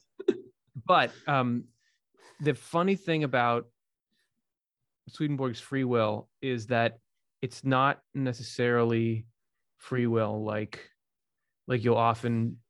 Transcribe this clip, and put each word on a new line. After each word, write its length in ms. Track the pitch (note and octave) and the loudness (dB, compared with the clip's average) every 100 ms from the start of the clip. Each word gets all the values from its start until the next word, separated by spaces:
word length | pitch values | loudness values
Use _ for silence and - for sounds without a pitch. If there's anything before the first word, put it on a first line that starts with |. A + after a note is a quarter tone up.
| _ - - - - _ _ B2+ - | _ -8 -4 -4 -6 _ _ -6 2
but, 240 | F3 B2 - - | 4 2 -2 -2
um, 380 | C#3 B2 A#2+ - _ _ _ _ _ - - | 0 0 -2 -6 _ _ _ _ _ -20 -6
the 140 | D3 | -4
funny 400 | C3 - E3+ F#3 | -4 -2 0 0
thing 300 | F#3+ - D#3+ | 0 -2 -2
about 440 | C#3+ B2 A#2+ A#2+ - _ _ _ _ _ _ _ _ _ _ _ _ _ - | 0 2 2 0 -4 _ _ _ _ _ _ _ _ _ _ _ _ _ -16
Swedenborg's 520 | - D3+ C#3 C3 A2 | -6 -4 -2 -4 -6
free 240 | - C3+ | -6 -4
will 440 | B2+ A#2+ G#2+ G#2+ - _ | 0 2 2 -2 -8 _
is 240 | C3+ A#2+ G#2+ | -6 -6 -2
that 300 | A#2+ A#2 - _ _ _ _ | 0 0 -2 _ _ _ _
it's 220 | C3 - | -12 -6
not 360 | C3 C3 C#3 C#3+ _ | 0 2 2 0 _
necessarily 1120 | C#3 C3 A#2+ G#2+ - A#2+ A#2+ A#2 A#2 A2+ A2+ A2+ _ _ _ _ _ | -6 -4 -4 -8 -2 2 2 2 2 0 -2 -6 _ _ _ _ _
free 280 | - B2+ A#2+ | -6 -2 2
will 380 | A2+ G#2 G#2+ | 2 0 -2
like, 440 | G#2+ G#2+ G#2+ - - _ _ _ _ _ _ _ - | -4 -4 -6 -10 -18 _ _ _ _ _ _ _ -4
like 160 | B2 | 0
you'll 140 | A#2 A#2 | 2 4
often 640 | A#2 A2+ A#2+ A#2 A#2 A#2 _ | 4 2 -2 -2 -2 -6 _